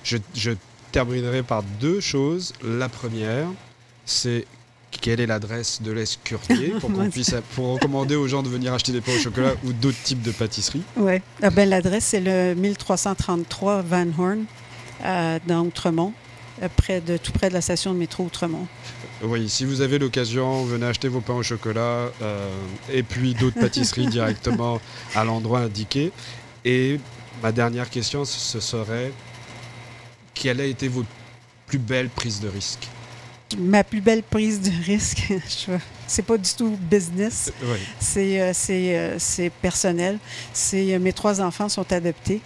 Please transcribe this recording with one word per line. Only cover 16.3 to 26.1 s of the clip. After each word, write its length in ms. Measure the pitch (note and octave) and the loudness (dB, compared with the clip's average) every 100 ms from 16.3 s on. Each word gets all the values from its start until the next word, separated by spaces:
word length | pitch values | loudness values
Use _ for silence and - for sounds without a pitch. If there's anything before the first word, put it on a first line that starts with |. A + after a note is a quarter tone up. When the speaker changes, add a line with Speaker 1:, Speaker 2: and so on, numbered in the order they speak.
| - - - | -18 -18 -8
Speaker 2:
euh, 60 | F3+ | -2
près 280 | - - F#3 | 0 2 0
de, 160 | E3 E3+ | 0 -2
tout 140 | - | 0
près 160 | - F#3+ | 2 2
de 40 | |
la 60 | F3+ | 2
station 320 | E3+ F3 G3 | 0 0 0
de 60 | F3+ | 0
métro 260 | E3 - | -2 -2
Outremont. 420 | F3+ - E3+ D#3+ F3 - - - - - | -4 -2 -2 -2 -6 -10 -14 -14 -14 -6
Speaker 1:
Oui, 280 | A2 A#2 A2 | -2 0 0
si 140 | - C3 | 0 0
vous 160 | C3+ | 2
avez 160 | C3+ C#3+ | 2 4
l'occasion, 680 | C3+ B2 A#2 B2 C3 C3 | 2 0 0 0 2 0
venez 220 | B2 A#2+ A#2+ | 0 0 0
acheter 220 | A#2 C3+ | 0 0
vos 120 | B2+ | -2
pains 140 | A2+ | -2
au 80 | B2 | -2
chocolat, 680 | A2+ A#2 A2+ A2 A#2+ A#2+ A#2+ A#2+ | -2 -2 -2 0 0 0 -4 -4
euh, 260 | G#2+ G2+ G2+ F#2+ F#2+ G2 A#2+ | -4 -4 -4 -6 -8 -10 -2
et 120 | C3+ | -2
puis 320 | A#2+ B2 B2+ | 0 0 0
d'autres 260 | A2+ B2+ B2 | 2 2 4
pâtisseries 460 | G3+ - A#2+ - B2 | 2 2 0 2 2
Speaker 2:
<laughs> 20 | |
Speaker 1:
directement 720 | A#2 A2 G#2+ A#2+ A#2 A#2+ A#2 - - - | 2 0 0 0 0 0 -2 -6 -16 -4
à 100 | G#2+ | 0
l'endroit 360 | A2 A2+ A2 B2 | 2 2 2 2
indiqué. 500 | A#2 G2+ G#2+ C3+ D#3+ | 2 -2 -2 0 -2